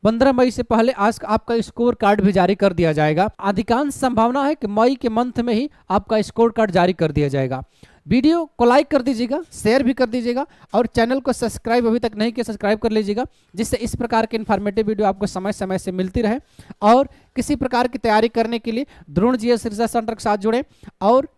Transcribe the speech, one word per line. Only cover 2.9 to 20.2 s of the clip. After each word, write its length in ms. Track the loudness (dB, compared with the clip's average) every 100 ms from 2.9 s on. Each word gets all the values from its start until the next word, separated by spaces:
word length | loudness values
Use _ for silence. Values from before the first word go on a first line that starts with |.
जाएगा। 380 | 2 0 2 -2 -2
अधिकांश 540 | -4 -2 0 0 0
संभावना 500 | -2 -2 2 0 0
है 100 | -2
कि 120 | -2 -4
मई 280 | 2 2
के 140 | 2 -2
मंथ 240 | -2 -4 -4
में 160 | -2
ही 160 | -2 -2 _ _
आपका 300 | -4 0 -2
स्कोर 280 | -2 2 0
कार्ड 200 | 2 0
जारी 220 | 2 2
कर 200 | 2 0
दिया 160 | 0 0
जाएगा। 340 | 0 -2 -6 -12 _ -20 _ -2
वीडियो 420 | 2 4 2 -2 _
को 60 |
लाइक 240 | 4 4 4
कर 140 | 0
दीजिएगा, 400 | 0 -2 -2 -4 -8
शेयर 300 | -4 0 2
भी 100 | 2
कर 140 | 0 0
दीजिएगा 400 | -2 -4 -4 -6 _ -4
और 120 | -2 0
चैनल 340 | 0 0 0
को 120 | -2
सब्सक्राइब 540 | -4 -4 -6 -2 0 2
अभी 120 | 0
तक 140 | -2 -2
नहीं 160 | -4
किया, 120 | -4
सब्सक्राइब 340 | -8 -4 -2 0
कर 120 | 0
लीजिएगा, 360 | 0 0 -4 -4 _ _ -6
जिससे 200 | -4 -4
इस 180 | -4 -6
प्रकार 300 | -2 0 0
के 100 | -4
इन्फॉर्मेटिव 500 | -2 -2 0 -2 -2
वीडियो 220 | 0 0
आपको 180 | 0 -4
समय 260 | -6 -6
समय 260 | -6 -4 -4
से 140 | -4
मिलती 300 | -4 -4 -2
रहे। 160 | -2 -2 _ _ -20 0
और 260 | 4 4 4 -6 _ -8
किसी 200 | -4 -2
प्रकार 320 | -2 0 -2
की 100 | -2
तैयारी 300 | 0 2 2
करने 300 | 0 -2 -4
के 140 | -6
लिए 140 | -6 -8 -12 -6
द्रोण 260 | 0 2 0
जीएस 300 | 0 0 -2
रिसर्च 240 | -4 -2
सेंटर 240 | -2 -4
के 80 | -6